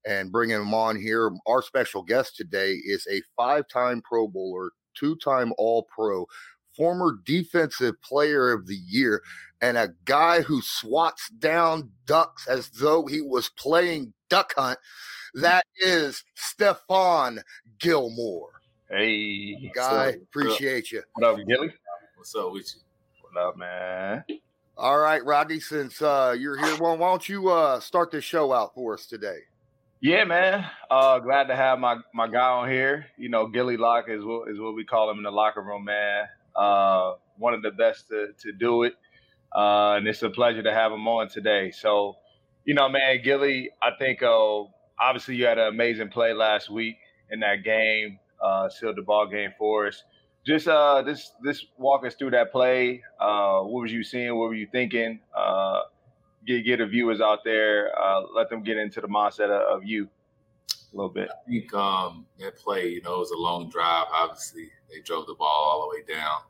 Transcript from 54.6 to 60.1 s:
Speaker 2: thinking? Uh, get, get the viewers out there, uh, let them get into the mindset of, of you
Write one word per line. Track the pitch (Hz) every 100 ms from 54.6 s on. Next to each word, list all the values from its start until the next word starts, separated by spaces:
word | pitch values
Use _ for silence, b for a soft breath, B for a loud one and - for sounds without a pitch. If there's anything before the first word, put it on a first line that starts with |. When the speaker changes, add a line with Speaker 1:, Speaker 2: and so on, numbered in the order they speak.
| 104
Speaker 2:
thinking? | 127 120 117 113 113 _ 101
Uh, | 95 95 98 95 - _ _ _ _ _ 110
get, | 123
get | 113 120
the |
viewers | 107 117 117 107
out | 110 104
there, | 113 110 107 104 104 -
uh, | 98 95 95
let | 113 113
them | 113
get | 104 107
into | 104 110
the | 104
mindset | 104 104 104 104
of, | 101 95 95
of |
you | 101 110 98